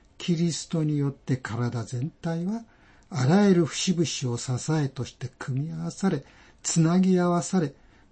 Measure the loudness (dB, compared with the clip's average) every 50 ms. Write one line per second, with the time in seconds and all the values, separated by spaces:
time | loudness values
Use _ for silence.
0 | _ _ _ _ -2 -2 0 0 0 -2 -2 -4 -8 -4 -4 -2 0 0 0 0
1 | 0 -2 -4 -6 _ -4 -4 -4 -4 -6 -4 -4 -4 -2 -4 -4 -6 -6 -6 -6
2 | -6 -6 -8 _ -6 -6 -4 -4 -4 -4 -6 -6 -8 -14 _ _ _ _ _ -20
3 | _ _ -4 0 2 4 6 6 6 6 6 6 4 2 -2 -4 -2 0 0 0
4 | 0 -2 -2 -4 -4 -4 -4 -4 -4 -4 -4 -4 -2 -2 0 0 0 -2 -4 -6
5 | -10 -10 -10 _ -14 -14 -12 _ -8 -6 -4 -4 -4 -6 -6 -6 -8 -8 -6 -2
6 | 0 0 0 0 -4 -10 -20 -20 -20 -20 _ _ -8 -2 2 4 4 6 6 4
7 | 4 4 4 4 4 2 2 0 0 0 0 0 0 0 -4 -10 _ _ _ _
8 | _ _